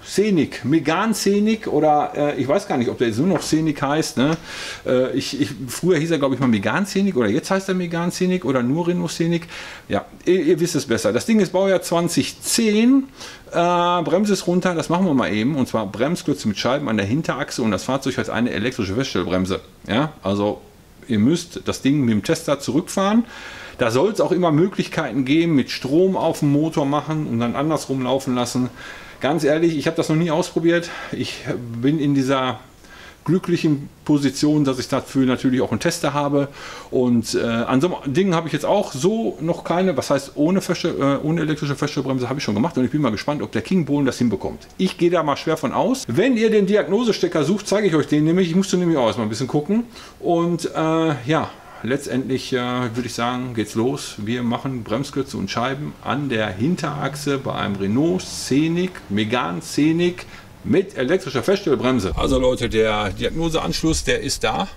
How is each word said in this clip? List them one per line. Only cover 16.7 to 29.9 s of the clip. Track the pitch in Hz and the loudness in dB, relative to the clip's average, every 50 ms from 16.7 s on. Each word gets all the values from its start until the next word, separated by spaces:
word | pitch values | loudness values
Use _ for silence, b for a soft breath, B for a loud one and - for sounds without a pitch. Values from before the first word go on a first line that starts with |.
| 127 147 147 123 | 0 0 0 0
an | 110 107 | 0 0
der | 101 | 0
Hinterachse | 101 117 156 160 - 160 127 147 - - - | 0 0 0 0 -2 -4 -4 -4 -6 -4 -2
und | 123 110 | 0 0
das | 101 90 - | 0 0 -2
Fahrzeug | - 131 139 - 135 127 - | -2 -2 -2 -2 -2 -2 -2
hat | 110 104 | -4 -2
eine | - 107 117 120 | 0 0 0 0
elektrische | 65 82 101 123 123 - 107 92 95 | 0 -2 -2 -2 -2 -2 -4 -2 -2
Feststellbremse. | 117 135 - - 101 90 87 90 92 95 92 95 82 - - - - - - | -2 -2 -2 -2 -2 -2 0 0 0 0 0 -2 -4 -4 -10 -20 -20 -6 -2
Ja, | 95 120 147 151 - - - | 0 0 0 -2 -4 -6 -4
also | 95 101 101 101 104 - - - - - - - - - - - - | -2 0 0 0 0 -2 -4 -10 -20 -20 -20 -20 -20 -20 -20 -6 -2
ihr | 120 104 | 0 4
müsst | 104 127 165 165 - - - - - | 4 4 4 2 -2 -8 -12 -10 -6
das | - 95 - - | -6 -6 -2 0
Ding | 131 143 151 | 2 2 4
mit | 135 117 | 2 2
dem | 110 104 95 | 2 2 2
Tester | - 160 - - - - 139 | 0 -2 -2 0 -2 -2 -2
zurückfahren. | - - 110 147 147 - - - 190 196 214 233 233 B B B B B B B B B B B | -2 0 0 0 -2 0 -2 0 0 4 4 2 2 B B B B B B B B B B B
Da | 127 117 | -2 2
soll's | 110 127 151 208 214 - | 2 2 2 2 2 2
auch | 147 - | 2 2
immer | 160 175 180 170 | 2 2 2 4
Möglichkeiten | 151 147 175 208 - - 180 - - - 160 131 107 139 135 | 4 4 4 2 2 -4 -6 -4 -2 -4 -4 -2 -2 -2 0
geben, | 127 143 160 170 170 160 | 2 2 2 4 4 4
mit | 135 117 - | 2 2 0
Strom | - - - 127 139 165 185 190 190 113 | -4 -6 -4 0 4 4 4 4 2 2
auf | 120 165 160 - | 0 0 0 2
dem | - 143 | 2 2
Motor | 143 143 156 165 160 165 147 139 | 4 4 2 2 0 0 0 2
machen | 143 151 139 151 160 156 151 - | 0 -2 -2 -2 -4 -4 -2 -2
und | 117 113 | -2 0
dann | 117 117 - | 0 0 0
andersrum | - 143 156 160 139 - - 135 135 | 0 0 0 0 -2 -2 -4 -4 -2
laufen | 131 127 131 135 131 - 123 | 0 0 0 0 0 0 0
lassen. | 123 123 120 - 127 127 120 B B B B B B B B B B | 0 0 0 0 -2 -2 -2 B B B B B B B B B B
Ganz | - 127 151 170 151 | -2 0 0 2 2
ehrlich, | 135 147 160 170 170 160 147 | 2 2 4 2 2 0 0
ich | 135 | -2
hab | 165 | -2